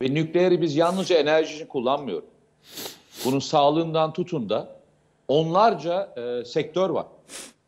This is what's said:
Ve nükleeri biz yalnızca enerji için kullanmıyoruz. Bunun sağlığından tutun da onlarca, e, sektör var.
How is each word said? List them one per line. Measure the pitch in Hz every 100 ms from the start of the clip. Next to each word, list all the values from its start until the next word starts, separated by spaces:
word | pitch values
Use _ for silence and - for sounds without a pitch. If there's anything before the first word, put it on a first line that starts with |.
Ve | 131
nükleeri | 147 156 175 180 175
biz | 165 147
yalnızca | 170 190 180 170
enerji | 147 160 151
için | 151 160
kullanmıyoruz. | 143 120 147 135 82 - _ _ _ _ - - - _ -
Bunun | 127 139
sağlığından | - 151 143 156 165 160 156
tutun | 160 175 156 101
da | 110 - - _ _ _ _ -
onlarca, | 143 165 180 226 175 160 175 196 123
e, | 120 123
sektör | 117 160 156 185 185
var. | 120 - - _ - - _